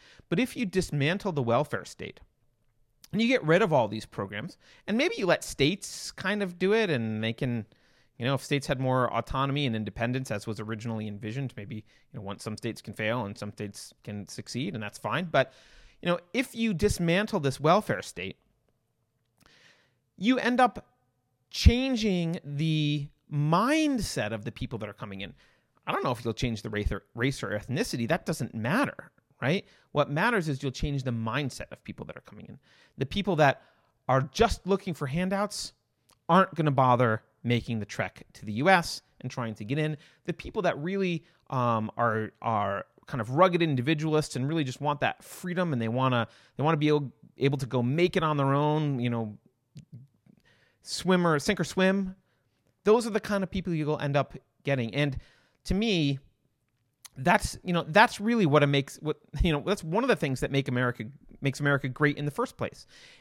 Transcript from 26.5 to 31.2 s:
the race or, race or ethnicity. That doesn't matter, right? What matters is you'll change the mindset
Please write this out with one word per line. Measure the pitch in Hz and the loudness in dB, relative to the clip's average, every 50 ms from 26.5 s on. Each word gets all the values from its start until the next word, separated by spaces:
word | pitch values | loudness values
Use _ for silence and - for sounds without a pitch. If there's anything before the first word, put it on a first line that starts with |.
| 113 104 - | -4 -4 -6
the | 113 | -6
race | 104 104 104 - - | -4 -2 -2 -2 -4
or, | 95 - _ - | -6 -8 _ -6
race | 120 123 135 135 - 123 | -2 -2 -2 -2 -2 -4
or | 98 104 104 | -4 -4 -4
ethnicity. | - - 123 165 180 - - 131 117 | -4 -4 -4 -4 -2 -2 -4 -4 -2
That | 113 160 190 - | -2 -2 -2 -2
doesn't | - 165 - 131 - - | -4 -6 -4 -6 -8 -6
matter, | 113 110 131 165 254 294 - - - - - _ _ _ _ _ _ - | -6 -4 -2 0 0 0 -2 -4 -8 -16 -20 _ _ _ _ _ _ -2
right? | 131 156 135 - _ _ _ _ _ | 0 0 -2 -4 _ _ _ _ _
What | - 147 143 - | -2 -2 0 0
matters | 143 156 196 240 247 208 160 156 | 0 0 2 2 2 0 0 0
is | 139 131 - | -2 -4 -4
you'll | 135 | -6
change | 123 - - 151 143 139 127 | -4 -4 -4 -4 -2 -2 -2
the | 131 | -4
mindset | 120 113 | -4 -4